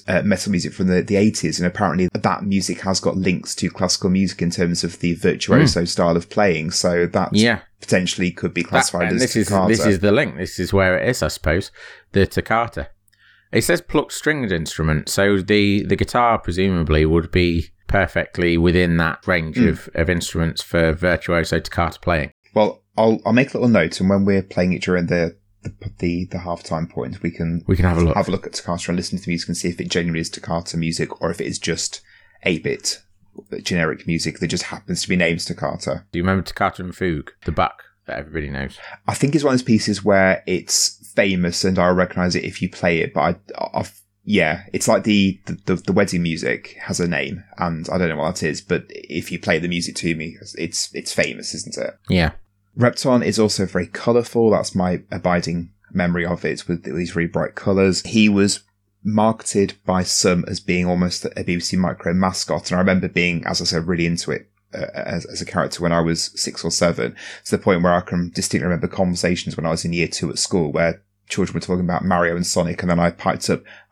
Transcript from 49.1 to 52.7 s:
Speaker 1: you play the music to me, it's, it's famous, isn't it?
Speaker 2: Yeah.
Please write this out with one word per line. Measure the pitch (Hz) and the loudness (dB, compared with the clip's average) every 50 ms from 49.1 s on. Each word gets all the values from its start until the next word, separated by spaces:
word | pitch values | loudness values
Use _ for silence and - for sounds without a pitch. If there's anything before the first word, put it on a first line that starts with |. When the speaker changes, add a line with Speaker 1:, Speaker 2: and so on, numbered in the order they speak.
| 73 85 - - | -8 -8 -8 -8
Speaker 1:
you | 92 85 | -10 -6
play | - 101 87 78 | -2 0 0 0
the | 87 | 0
music | 87 87 87 82 - - | -2 -2 -4 -4 -6 -6
to | - - 85 82 | -4 -4 -4 -4
me, | 80 78 78 - - - - - | -4 -6 -10 -12 -14 -18 -16 -10
it's, | - 82 82 - - - - - | -8 -8 -6 -6 -8 -8 -8 -10
it's | - - - - | -10 -10 -4 -2
famous, | - 80 71 58 50 - - - | -2 -2 -2 -4 -8 -12 -12 -10
isn't | 80 - - - | -10 -12 -10 -10
it? | - - - - _ _ - | -8 -8 -8 -10 _ _ 0
Speaker 2:
Yeah. | 95 90 82 78 - - - _ _ _ _ _ | 2 2 2 0 -2 -6 -14 _ _ _ _ _